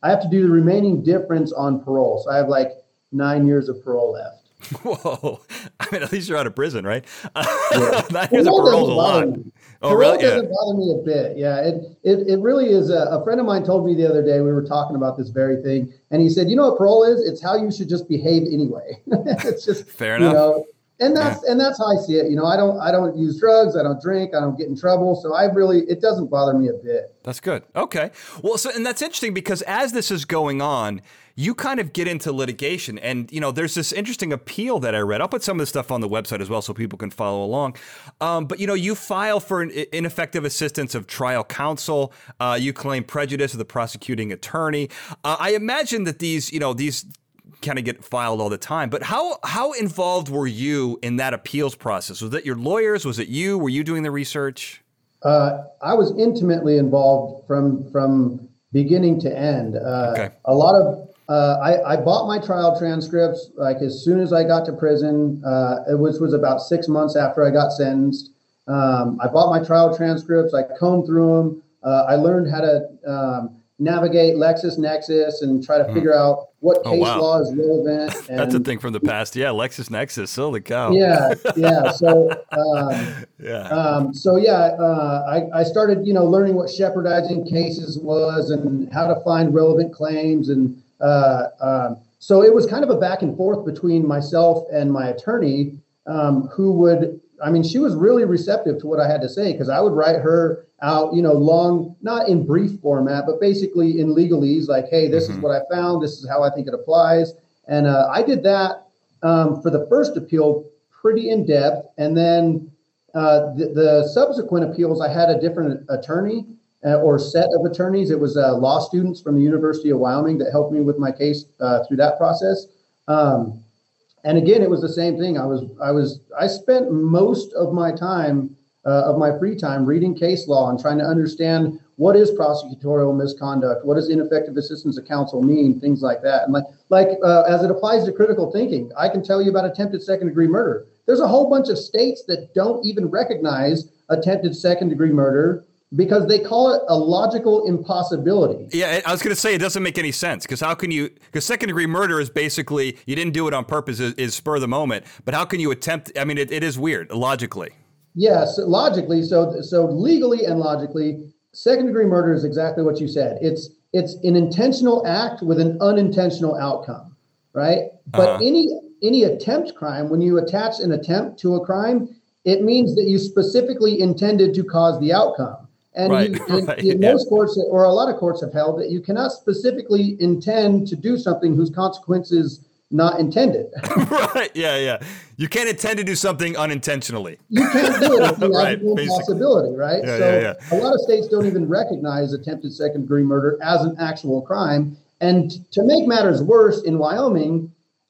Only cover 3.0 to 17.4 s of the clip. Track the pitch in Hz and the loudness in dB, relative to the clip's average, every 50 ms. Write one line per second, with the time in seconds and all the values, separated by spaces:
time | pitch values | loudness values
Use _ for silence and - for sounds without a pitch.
3 | _ _ 139 139 143 143 147 147 143 143 143 143 127 131 127 127 - 131 120 120 | _ _ -4 -2 -2 0 2 2 4 4 4 2 0 -2 -6 -10 -6 -4 -2 0
4 | 120 120 - - - - - - _ _ _ _ - - - - - 240 185 - | 0 -2 -2 -4 -10 -14 -16 -20 _ _ _ _ -16 -14 -14 -10 -8 -8 -8 -6
5 | - 165 127 - 147 135 107 - _ - - - - - _ - - - 208 180 | -6 -8 -8 -6 -8 -8 -10 -10 _ -18 -18 -18 -18 -18 _ -12 -10 -8 -8 -6
6 | 143 - - 202 170 190 160 147 135 110 95 127 143 165 131 110 92 101 110 127 | -6 -6 -6 -8 -6 -4 -4 -4 -4 -4 -4 -4 -4 -4 -4 -4 -4 -4 -6 -6
7 | 123 - - - - - - 147 - - 539 539 554 622 605 247 240 - 247 226 | -6 -12 -20 -18 -16 -12 -8 -6 -4 -4 -4 -2 -2 0 2 2 2 2 0 0
8 | - - 175 175 190 - 240 262 320 349 381 392 - - - - - - - - | -2 -2 -4 -4 -2 0 2 4 4 4 4 6 6 6 6 4 2 2 0 2
9 | - - - - - - - - - - - _ _ - - - - 143 208 226 | 2 2 2 2 2 0 -4 -6 -10 -16 -20 _ _ -20 -14 -6 -2 2 4 6
10 | 269 302 - - 277 254 - 247 208 - 185 202 214 208 202 196 185 170 156 160 | 6 6 6 4 4 4 2 2 0 -2 -2 -4 -2 -2 -2 -2 0 0 -2 -2
11 | 156 156 151 143 127 - - 143 143 143 139 139 147 165 165 165 - - - _ | -2 -2 -2 -2 -2 -4 -4 -4 -4 -2 -2 0 0 -2 -2 -4 -8 -12 -12 _
12 | - 190 196 196 196 190 190 190 202 240 277 277 254 220 196 180 151 143 175 160 | 2 2 2 2 2 0 0 2 2 2 2 2 4 4 4 4 4 2 0 0
13 | 151 - 160 151 - 220 240 254 233 208 196 190 - 175 185 180 170 175 170 160 | 0 0 -2 -2 -2 -2 -2 0 0 0 0 0 0 0 0 2 2 0 0 2
14 | 165 156 156 151 147 147 143 143 143 143 147 143 143 143 147 147 143 147 147 135 | 2 2 2 2 2 2 2 2 2 2 0 0 -2 -2 -2 -2 -2 -2 -4 -4
15 | 131 131 131 135 123 110 113 131 135 135 131 127 - 135 135 131 123 - - _ | -4 -4 -4 -6 -8 -6 -2 -2 0 0 0 -2 -2 -2 -2 -2 -2 -4 -10 _
16 | _ - 151 156 165 160 160 185 175 165 233 277 285 247 - - 196 202 220 226 | _ -2 2 4 4 4 4 2 0 2 2 4 4 4 4 4 4 6 6 6
17 | 226 233 240 240 226 165 - - | 6 6 4 2 2 -2 -4 -6